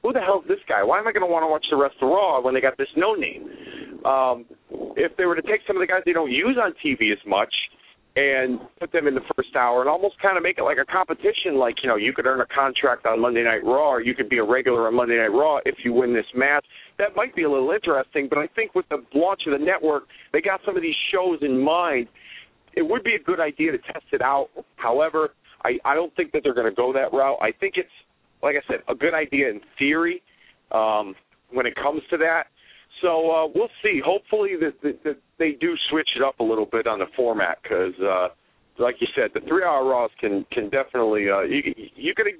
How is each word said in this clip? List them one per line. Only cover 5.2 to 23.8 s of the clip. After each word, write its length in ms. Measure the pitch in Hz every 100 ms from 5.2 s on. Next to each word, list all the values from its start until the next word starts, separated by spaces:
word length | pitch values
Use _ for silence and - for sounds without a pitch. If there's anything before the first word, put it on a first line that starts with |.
| 180
were 100 | 170
to 60 |
take 180 | 180 214 -
some 100 | 190
of 40 |
the 60 | 175
guys 160 | 185 175
they 80 |
don't 180 | 165 147
use 240 | 127 214 254
on 160 | 208 -
T 120 | 151
V 180 | 127 107
as 120 | 104 104
much 280 | 95 107 - - - _ _ _ -
and 420 | 139 135 127 120 - _
put 100 | 170
them 160 | 170 147
in 80 |
the 60 | 131 - -
first 180 | 120
hour 260 | 131 123 123
and 80 | 131
almost 300 | 165 196 -
kinda 200 | 196 185
make 180 | 170 -
it 60 |
like 140 | - 135
a 60 |
competition, 720 | 135 185 - 160 196 220 185
like, 260 | 139 120 113
you 80 | 131
know, 60 |
you 180 | 110 110
could 140 | 135 127
earn 140 | 131
a 60 | 117
contract 600 | 139 135 127 139 120 113
on 140 | 113
Monday 240 | 120 120
Night 180 | 117 110
Raw, 260 | 110 131 151
or 100 | 127
you 160 | 117 123
could 120 | 107
be 100 | 120
a 40 |
regular 460 | 107 127 127 120 113
on 60 |
Monday 220 | 120 120 117
Night 160 | 110
Raw 280 | 113 156 143
if 200 | - -
you 80 | 123
win 200 | 120 123
this 140 | 120 -
match, 320 | 127 139 147 - - - -
that 160 | 202
might 220 | 202 247 180
be 80 |
a 40 | 156
little 220 | 139 131
interesting. 560 | 208 170 143 131 151 139
But 120 | 147
I 100 | 151
think 260 | - 220
with 140 | 185 -
the 160 | 147 120
launch 320 | 139 175 196 160
of 60 |
the 120 | 143
network, 440 | 156 185 156 147 - - -
they 80 | 160
got 200 | 185 190
some 100 | -
of 80 | 180
these 140 | 165 147 -
shows 260 | 190 185 160
in 200 | 147 131
mind. 460 | 139 170 175 135 117 - - - - _ _
It 100 | -
would 220 | 160 233
be 100 | 233
a 60 | 214
good 180 | - 175
idea 320 | 156 143 160
to 80 |
test 280 | 131